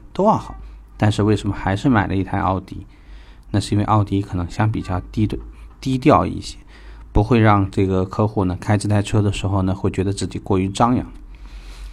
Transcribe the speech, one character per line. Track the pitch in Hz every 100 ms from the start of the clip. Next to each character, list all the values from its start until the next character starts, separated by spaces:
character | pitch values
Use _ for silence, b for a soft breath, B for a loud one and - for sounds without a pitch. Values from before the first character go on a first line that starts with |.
| -
都 | -
要 | 208
好， | 226 - - b b - -
但 | 107
是 | 104
为 | 104 98
什 | 101
么 |
还 | 85 95
是 | 98 143
买 | 110 85
了 | 95
一 |
台 | 92 95
奥 | 90 92
迪？ | - - - b b b b b b
那 | 104
是 | -
因 | 104
为 |
奥 | 98 107
迪 | 95 98
可 | 98 92
能 | 87
相 | - 110
比 | 101
较 | - 90 -
低 | 117 107
的， | - - b b -
低 | 131 131
调 | 147 90
一 | 90 87
些， | - - - b b b b
不 | 107
会 | 107 117
让 | 110 101 95
这 | - 95
个 | 95 95
客 | - 107
户 | 107 92
呢， | 87
开 | - 104
这 | 104
台 | 104
车 | 101 110
的 | 101
时 | - 95
候 | 101
呢， | 95
会 | 90 98
觉 | 95
得 | 95
自 | 98 90
己 | -
过 | - 95
于 | 95
张 | 98 120 120
扬。 | - - - b b b b b b